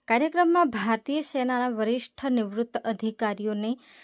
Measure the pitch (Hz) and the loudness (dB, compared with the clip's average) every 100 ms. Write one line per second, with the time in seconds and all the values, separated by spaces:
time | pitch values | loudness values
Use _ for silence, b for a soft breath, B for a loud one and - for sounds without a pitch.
0 | - 233 311 339 339 349 320 214 202 220 | -2 2 2 4 4 4 2 0 0 0
1 | - 294 302 269 254 247 247 220 220 247 | 0 -4 -2 -2 0 0 -2 -2 0 -2
2 | - - 277 240 208 202 233 247 226 214 | -4 -6 0 0 0 -2 -4 -4 -4 -4
3 | 220 214 220 202 208 208 214 254 B B | -4 -2 -4 -2 -4 -2 -2 -4 B B